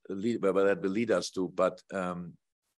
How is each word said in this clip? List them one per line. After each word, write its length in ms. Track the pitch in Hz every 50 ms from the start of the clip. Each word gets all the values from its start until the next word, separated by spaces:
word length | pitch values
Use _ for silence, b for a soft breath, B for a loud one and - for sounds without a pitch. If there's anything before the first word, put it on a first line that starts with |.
| _ -
lead, 340 | 95 98 98 120 117 - 95
where 100 | 95 90
that 280 | 98 98 98 101 87 90
will 80 | 95
lead 180 | 95 107 117 113
us 220 | 110 87 85 -
to, 200 | - 95 92 85 -
but, 260 | - 92 92 87 - - -
um, 420 | - 98 92 90 90 87 87 85 - _ _ _ _ _ _ _ _